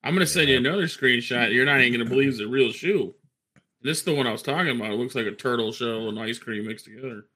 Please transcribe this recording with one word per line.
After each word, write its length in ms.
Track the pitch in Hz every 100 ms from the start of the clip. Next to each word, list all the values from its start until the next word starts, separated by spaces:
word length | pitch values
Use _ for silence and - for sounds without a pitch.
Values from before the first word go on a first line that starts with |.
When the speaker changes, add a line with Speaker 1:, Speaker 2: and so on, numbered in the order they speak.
Speaker 1:
I'm 100 | -
gonna 120 | 180 175
send 220 | 175 147
you 60 | 131
Speaker 2:
Yeah. 40 | 127
Speaker 1:
another 160 | 190 202
screenshot. 680 | - 131 120 117 123 113
You're 120 | 117 135
not 160 | 139
even 180 | 123 120
gonna 100 | 117
believe 200 | 127 139
it's 100 | 120
a 80 | 104
real 240 | 131 120
shoe. 420 | - 165 202 98 - _ _ _ _ _ _
This 180 | 127 160
is 40 | -
the 80 |
one 120 | 147 123
I 40 |
was 100 | 107
talking 300 | - 147 175 120
about. 120 | 110
It 60 | 107
looks 180 | 123 131
like 100 | 110
a 60 |
turtle 380 | 104 131 120 110
shell 380 | 107 120 113 113
and 100 | 107
ice 200 | 113 120
cream 260 | - 107 110
mixed 200 | 110 -
together. 400 | 107 131 107 104